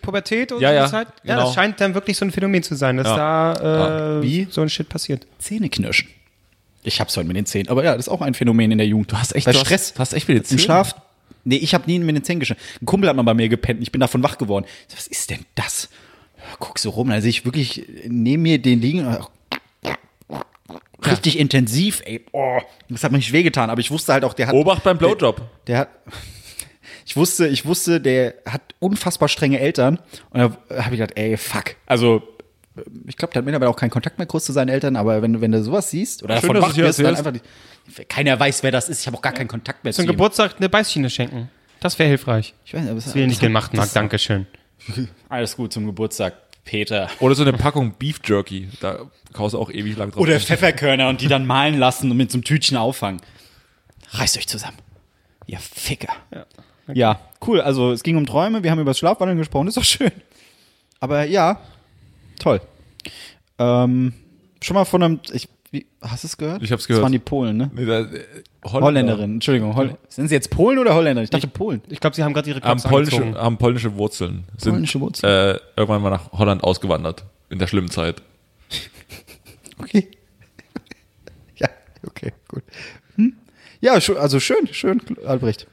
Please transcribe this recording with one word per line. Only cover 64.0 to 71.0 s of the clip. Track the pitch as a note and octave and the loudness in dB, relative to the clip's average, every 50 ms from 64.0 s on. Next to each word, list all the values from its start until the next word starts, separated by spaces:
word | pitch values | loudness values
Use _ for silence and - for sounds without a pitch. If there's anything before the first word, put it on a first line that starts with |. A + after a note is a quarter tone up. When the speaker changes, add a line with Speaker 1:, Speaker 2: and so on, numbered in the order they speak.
| B2+ B2+ A#2 - - _ _ _ _ _ _ _ | 0 0 -4 -8 -20 _ _ _ _ _ _ _
Speaker 3:
schon | - - F3 | -6 0 2
mal | G3 F#3 | 2 2
von | - - F3+ F3 | 4 4 2 4
einem, | E3 E3 - - - | 2 2 -2 -6 -8
ich, | - A#2+ - - _ _ _ _ | -8 -8 -10 -10 _ _ _ _
wie, | - C#3 - _ _ _ | -12 -12 -12 _ _ _
hast | - A#2+ A#2+ B2 - | -12 -12 -10 -10 -10
du | |
es | D#3+ - | -14 -10
gehört? | - D#3 D3+ E3+ G3+ A#2 | -8 -8 -8 -6 -6 -4
Speaker 2:
Ich | G#2 | -4
hab's | B2 A2 - | -4 -4 0
Speaker 3:
Das | |
Speaker 2:
gehört. | - A#2+ A2 G#2+ | 2 2 4 4
Speaker 3:
waren | C3 | 4
die | C3 A#2+ | 2 0
Polen, | - - D3 C#3 B2+ A2+ G#2+ | 0 -2 -4 -2 -2 0 0
ne? | A2 C3 C#3 C#3 | -2 -2 -2 -4
Speaker 2:
Nee, | B2 B2 | -4 -2
da, | A2 A2+ A2 | 0 0 0
äh, | A2 G#2+ D#2 E2 F2 F#2+ C3+ - - _ _ _ - | -2 -4 -10 -16 -16 -16 -20 -20 -20 _ _ _ -12
Holländer. | G2 G#2+ C3+ C3+ | -4 0 4 4
Speaker 3:
Holländerin, | D3 D3 C#3 A#2+ A#2 A2 G2+ G#2 G#2 G#2+ | 4 4 4 2 2 0 0 -2 -4 -4
Entschuldigung. | A#2 - - C3+ A#2+ A2 G#2+ G#2+ | -2 0 2 2 2 2 0 0
Holl-, | C3 C3+ C3+ D3+ - _ _ | 0 -2 -2 -4 -10 _ _
sind | - - C#3+ | -8 -6 -2
sie | D#3 D3+ | 0 0
jetzt | C#3 - - | 0 0 -2
Polen | - B2+ F3 A#3+ C4+ C4 | 0 2 4 4 4 4
oder | B3 A3+ D#3 | 4 4 4
Holländer? | E3 | 6